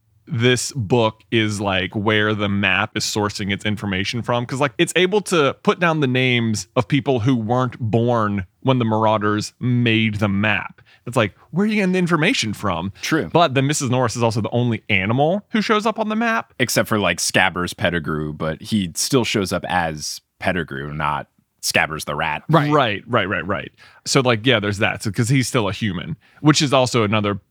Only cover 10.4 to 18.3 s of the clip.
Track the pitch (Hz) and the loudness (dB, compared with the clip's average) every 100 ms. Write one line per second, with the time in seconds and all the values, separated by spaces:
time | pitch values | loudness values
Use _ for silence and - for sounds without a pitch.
10.4 | 107 101 - - _ _ - 123 107 - | 0 -2 -6 -14 _ _ -4 -2 -2 -4
11.4 | _ 160 208 208 190 185 175 170 165 262 | _ -2 0 0 2 2 2 2 2 0
12.4 | 110 98 104 85 95 - - 156 87 160 | -4 -4 -4 -4 -6 -8 -2 -2 2 2
13.4 | 170 131 135 151 131 127 120 123 117 110 | 2 2 0 -2 0 0 0 2 0 2
14.4 | 107 120 120 110 - 98 95 135 151 202 | 0 0 0 -2 0 0 2 0 0 0
15.4 | - 220 202 214 220 220 214 214 233 226 | -2 -4 0 0 0 -2 -4 -2 -2 -2
16.4 | - _ 120 - 107 107 92 87 - 107 | -6 _ 0 0 0 2 2 0 0 2
17.4 | 95 87 87 - 95 87 78 76 76 | 2 0 -4 0 0 0 -2 -4 -4